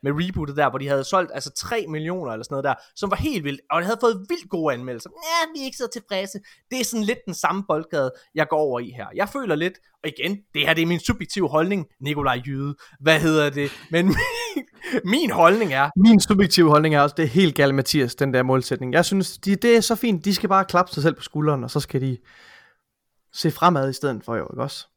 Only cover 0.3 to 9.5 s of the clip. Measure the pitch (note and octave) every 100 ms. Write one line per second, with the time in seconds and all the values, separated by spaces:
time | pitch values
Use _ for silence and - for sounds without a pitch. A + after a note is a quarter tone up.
0.3 | F#3 D3+ C#3+ C#3+ C3+ C#3 C#3 C3+ F#3+ F3
1.3 | - C#3 - - A#3 D#3+ D#3 D#3 F3+ D3
2.3 | A2 A#2+ C#3 C#3 B2+ - - G3+ G3 D#4
3.3 | A#3+ C#3+ C#3 _ D#3+ F3+ A3+ A#3 G3+ F#3+
4.3 | F4 - E3+ D#3 B2 B2+ A#2+ - - D#4
5.3 | E4+ D#4+ D#4+ C4+ - A#3+ A#3+ _ F#3+ G3
6.3 | G3+ - _ _ B3+ A#3+ A#3 G#3 B3 -
7.3 | E3+ C#3 F#3 G3 D3+ - D#3+ C3 B2+ _
8.3 | D#3 D3+ D#3 D3+ B2 A#2+ B2 G#2 - G3+
9.3 | C#4 B3